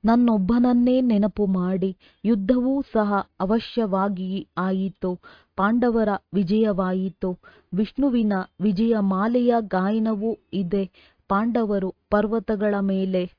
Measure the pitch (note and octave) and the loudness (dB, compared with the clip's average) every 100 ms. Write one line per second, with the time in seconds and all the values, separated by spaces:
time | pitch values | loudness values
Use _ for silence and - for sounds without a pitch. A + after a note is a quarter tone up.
0 | G#3 A#3+ A#3+ A3 F#3 A#3+ B3 B3 B3 B3+ | 4 4 4 2 2 2 4 4 4 2
1 | B3+ G#3 G#3 - G3+ F#3 F3+ F#3+ F#3+ F#3 | 2 2 0 0 0 0 0 -2 -4 -6
2 | _ _ G3 A3+ F#3+ B3+ B3 C4+ C4+ A3+ | _ _ 0 0 2 0 0 -2 -2 -2
3 | G#3 G3+ - _ F#3+ A3+ - - A3 F#3+ | 0 -2 -4 _ -2 -2 -2 -4 -2 -2
4 | G3+ F#3 F#3+ F#3+ - - F#3 F#3+ F#3+ - | -2 -4 -6 -6 -8 -6 -2 -2 -4 -4
5 | F#3 F3+ - - _ - G3 A#3+ A#3+ A#3 | -6 -6 -12 -20 _ -2 0 2 2 2
6 | G#3+ G3 _ F3+ F3+ G#3+ A3 F#3+ F#3 F#3 | 0 -2 _ -2 0 2 2 0 -2 -2
7 | F#3+ - F#3 F3+ - _ _ F3+ G#3+ - | -4 -4 -8 -8 -14 _ _ -4 -4 0
8 | C#4 A#3+ G#3+ G3 - _ G3 F#3 A3+ A3+ | 0 2 0 0 -4 _ -2 2 2 2
9 | G3 F#3+ G#3+ A#3+ A#3+ A#3 G#3 F#3 F#3 A3 | 2 0 0 2 2 2 0 -2 0 0
10 | A3 G#3+ A3 A3 _ F#3+ F3+ G3 F#3+ _ | -2 -2 -4 -6 _ -6 -2 -2 -4 _
11 | _ _ _ G3 A#3 A#3+ A3 G3+ F#3 - | _ _ _ 0 0 0 0 -2 -2 -8
12 | _ G#3 G#3 A3+ G#3 G#3+ G#3 G3+ G3 F#3+ | _ 0 2 -2 -2 -2 0 0 0 0
13 | F#3+ F#3 F3+ | 0 -2 -4